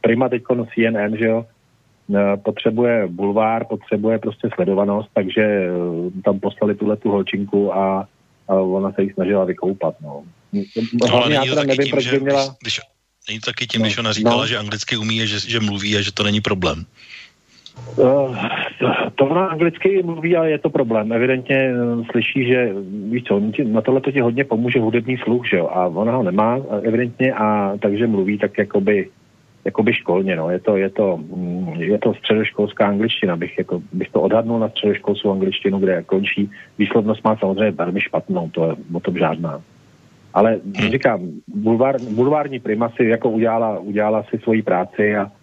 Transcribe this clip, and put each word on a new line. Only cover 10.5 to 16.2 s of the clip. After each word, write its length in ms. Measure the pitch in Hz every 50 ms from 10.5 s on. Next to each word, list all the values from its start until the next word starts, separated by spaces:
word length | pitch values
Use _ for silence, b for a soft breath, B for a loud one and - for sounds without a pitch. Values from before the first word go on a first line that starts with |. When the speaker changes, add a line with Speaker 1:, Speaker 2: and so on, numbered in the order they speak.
| -
Speaker 2:
No, 80 | 101 98 - - 113 113 - 120 120 120 123
ale 0 |
Speaker 1:
Hlavně 240 | - 123 120 117 151
já 60 | 139
Speaker 2:
není 80 | 135 127
to 60 | 139
Speaker 1:
teda 120 | 147 143
Speaker 2:
taky 100 | 135 131
Speaker 1:
nevím, 80 | 131 139
Speaker 2:
tím, 60 | 131
Speaker 1:
proč 120 | 120 139 123
Speaker 2:
že 60 | 123
Speaker 1:
by 80 | 131 139
měla 240 | 135 139 139 139 135
Speaker 2:
když, 120 | 135 135 _
když, 180 | 123 113 - - - _ _ _ _ _ _ _ _
není 120 | - 107 110
to 60 | 110 123
taky 120 | 120 - 123
tím, 140 | 113 - 117
Speaker 1:
No, 40 | 110
Speaker 2:
když 120 | 107 98
ona 160 | - 117 110 104
říkala, 280 | 107 110 117 120 113
Speaker 1:
no. 60 | 110
Speaker 2:
že 100 | 113 123
anglicky 400 | 104 107 104 107 107 - - 127
umí 240 | 113 107 110 110 113
a 40 | 113
že, 140 | 107 104 101
že 200 | - - 113 117
mluví 380 | 110 104 101 98 98 104 104
a 40 | 101
že 100 | 101 101
to 120 | - -